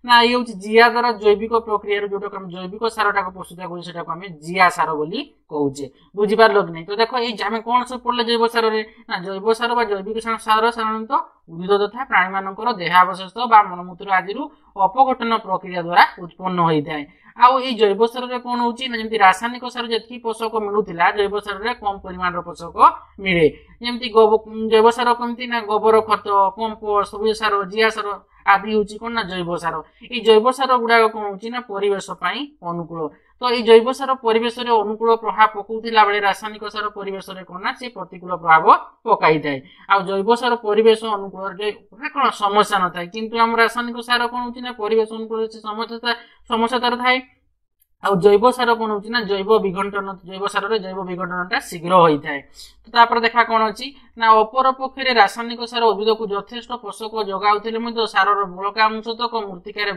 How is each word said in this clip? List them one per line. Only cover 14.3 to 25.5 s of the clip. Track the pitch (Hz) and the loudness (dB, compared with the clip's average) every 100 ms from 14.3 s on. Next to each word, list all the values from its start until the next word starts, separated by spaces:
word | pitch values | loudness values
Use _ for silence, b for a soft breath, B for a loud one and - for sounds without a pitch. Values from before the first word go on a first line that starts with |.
| 233 302 b b - | -6 -10 b b 0
ଅପଘଟନ | 185 262 269 254 233 220 190 | 2 4 2 2 -2 -2 -2
ପ୍ରକ୍ରିୟା | 180 185 175 | -6 -6 -8
ଦ୍ୱାରା | 170 175 277 - | 0 2 2 0
ଉତ୍ପନ୍ନ | 175 - 185 180 | -18 -10 -4 0
ହୋଇଥାଏ। | 165 156 147 151 143 b b - | 2 2 -2 -6 -10 b b 4
ଆଉ | 247 262 262 | 4 4 0
ଏଇ | 220 | 2
ଜୈବ | 208 196 233 | 2 4 0
ସାରରେ | 247 247 247 | -2 -8 -8
କଣ | 240 240 | -4 -2
ହଉଛି? | 240 233 262 | -2 -2 -6
ନା, | 226 | -6
ଯେମିତି | 220 220 | -4 4
ରାସାୟନିକ | 202 - 233 240 247 | 4 4 -2 -8 -10
ସାର | 240 226 | -8 -4
ଯେତିକି | 226 - 240 | -4 -6 -10
ପୋଷକ | 233 220 226 220 | -10 -6 -4 -4
ମିଳୁଥିଲା, | 208 208 190 170 185 208 | -2 -2 -2 0 2 2
ଜୈବ | 202 202 | 0 -2
ସାରରେ | 208 196 226 | -6 -6 -6
କମ | 240 202 196 | -6 -6 -6
ପରିମାଣର | 185 185 180 175 | -8 -6 -4 -4
ପୋଷକ | 170 165 170 190 294 B B - | -8 -12 -8 4 4 B B -8
ମିଳେ। | 190 175 151 B B - | -2 4 2 B B -12
ଯେମିତି | 233 233 247 | -8 -8 0
ଗୋବ-, | 214 214 220 220 220 220 | 4 6 4 -2 -6 2
ଜୈବ | 220 226 | 4 6
ସାର | 233 240 | 4 0
କେମିତି? | 240 240 233 | 0 -4 -8
ନା, | 247 | -6